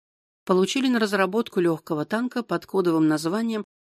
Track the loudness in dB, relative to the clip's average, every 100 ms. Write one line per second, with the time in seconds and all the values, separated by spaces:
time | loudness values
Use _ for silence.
0 | _ _ _ _ 0 2 2 0 0 2
1 | 0 0 0 0 -2 0 0 0 -2 -4
2 | -2 -4 -4 -6 -4 -6 -2 -2 2 2
3 | 2 2 0 -2 -2 -4 -8 _